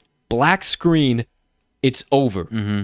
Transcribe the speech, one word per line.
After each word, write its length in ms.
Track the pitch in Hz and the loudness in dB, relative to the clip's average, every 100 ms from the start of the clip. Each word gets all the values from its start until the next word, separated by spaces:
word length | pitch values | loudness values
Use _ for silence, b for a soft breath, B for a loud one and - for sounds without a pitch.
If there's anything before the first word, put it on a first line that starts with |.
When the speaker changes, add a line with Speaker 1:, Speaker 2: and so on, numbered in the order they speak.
| _ _ _ | _ _ _
Speaker 1:
Black 340 | 117 147 190 | 0 2 0
screen, 600 | - - 170 160 135 117 - _ _ _ _ _ | -2 0 2 2 2 0 -4 _ _ _ _ _
"It's 220 | 135 - - | -2 -2 0
over." 360 | 139 131 95 82 | 0 0 -4 -6
Speaker 2:
Mm-hmm. 380 | 113 104 101 | -6 -4 -4